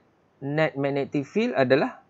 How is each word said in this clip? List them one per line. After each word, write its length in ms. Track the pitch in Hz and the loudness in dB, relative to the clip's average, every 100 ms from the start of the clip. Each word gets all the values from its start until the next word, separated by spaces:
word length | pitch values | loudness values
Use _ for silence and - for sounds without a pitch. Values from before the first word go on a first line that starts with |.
| _ _ _ _ | _ _ _ _
net 380 | 139 147 156 139 | -6 -2 -2 0
magnetic 480 | 139 139 135 147 135 | -2 -2 -2 -4 -4
field 300 | 202 240 - | -2 0 0
adalah 400 | 131 135 247 - | 4 4 2 -6